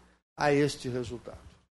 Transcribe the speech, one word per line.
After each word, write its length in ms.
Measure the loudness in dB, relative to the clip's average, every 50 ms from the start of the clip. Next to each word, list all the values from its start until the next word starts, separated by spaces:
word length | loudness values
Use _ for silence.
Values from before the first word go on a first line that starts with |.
| -20 _ _ _ _ _ _ 0
a 160 | 2 4 4
este 340 | 4 4 2 0 -4 -6 -6
resultado. 540 | -4 -4 -4 -6 -8 -12 -12 -14 -16 -16 -18 -20 -20 -20 _ _